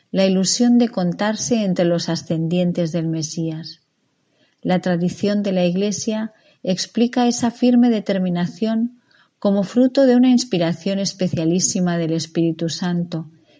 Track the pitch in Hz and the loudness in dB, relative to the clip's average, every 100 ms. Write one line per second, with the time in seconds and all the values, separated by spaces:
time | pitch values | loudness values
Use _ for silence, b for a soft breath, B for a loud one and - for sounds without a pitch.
0 | _ 185 190 190 190 - 240 240 233 - | _ 0 2 2 0 2 4 4 2 0
1 | 180 170 214 220 - 233 202 180 170 170 | -2 -2 -2 -2 -2 -2 0 0 2 0
2 | 170 165 - 160 160 180 175 170 170 170 | -2 -6 -4 -4 -2 0 0 0 -2 -2
3 | 160 160 156 - 165 160 165 - _ _ | -2 -4 -6 -6 -6 -6 -12 -18 _ _
4 | _ _ _ _ _ _ 175 180 185 175 | _ _ _ _ _ _ -2 -2 0 0
5 | 175 - 202 208 202 185 180 180 208 196 | -2 -2 -2 -2 -2 0 0 0 -2 -4
6 | - 214 220 b b b - 185 - - | -4 -6 -6 b b b -4 -4 -4 0
7 | 240 247 240 240 233 - 247 247 240 220 | 0 2 0 0 -2 0 2 4 4 2
8 | - 190 185 175 175 - 220 226 240 - | 0 -2 0 -2 -4 -4 -4 -2 -4 -6
9 | b b b _ 208 202 190 240 262 254 | b b b _ 0 0 0 2 2 4
10 | 269 247 254 240 - 175 165 170 196 196 | 4 6 6 4 2 -2 0 -2 -4 -2
11 | 196 - 180 135 160 180 - 190 180 170 | -4 -2 -4 0 0 0 0 -2 -2 -2
12 | 160 160 156 - 165 160 165 - 180 175 | -2 -4 -4 -2 -2 0 -4 -4 -2 -2
13 | 175 160 156 b b b | -4 -8 -10 b b b